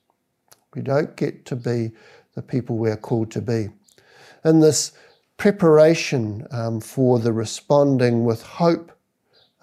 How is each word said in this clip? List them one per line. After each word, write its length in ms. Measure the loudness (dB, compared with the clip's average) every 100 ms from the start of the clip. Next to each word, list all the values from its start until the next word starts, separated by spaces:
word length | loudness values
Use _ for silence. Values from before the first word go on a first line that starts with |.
| _ _ _ _ _ _ _
We 80 | -14
don't 340 | -4 -4 -4 -6
get 300 | -8 -8 -12
to 100 | -10
be 360 | -6 -6 -6 -10 _ _ _
the 80 | -18
people 360 | -8 -8 -6 -4
we 120 | -4
are 80 | -4
called 320 | -4 -4 -4
to 100 | -8
be. 280 | -6 -4 -6 -12 _ _ _ _ -20 _
In 160 | 2 4
this 320 | 4 2 -6 _ _ _ _ -2
preparation, 1120 | -2 2 4 6 6 4 -2 -4 -4 -8 -10
um, 300 | -8 -6 -6
for 380 | -8 0 2 2
the 120 | 0
Responding 960 | -2 -6 -10 0 2 4 2 2 0 0
with 160 | -4
Hope, 500 | -8 -2 0 0 -6 _ _ _ _ _ _ _